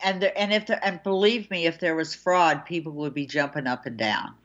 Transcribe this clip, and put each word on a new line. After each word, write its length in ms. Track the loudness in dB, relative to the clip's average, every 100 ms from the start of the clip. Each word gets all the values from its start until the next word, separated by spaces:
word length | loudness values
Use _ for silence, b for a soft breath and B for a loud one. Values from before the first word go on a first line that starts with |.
and 160 | -2 0
there, 100 | 0 0
and 160 | 0
if 140 | 0 0
there, 140 | -2
and 180 | 0 -4
believe 480 | -2 2 4 2 -4
me, 160 | -2 -2
if 120 | 0
there 160 | -2 0
was 200 | -2 -4
fraud, 500 | 2 6 6 4 -2
people 260 | -6 -6
would 200 | -6 -6
be 140 | -4 -4
jumping 400 | -2 -2 -2 -4
up 180 | -4 -6
and 100 | -4
down. 360 | -2 -2 -4 -14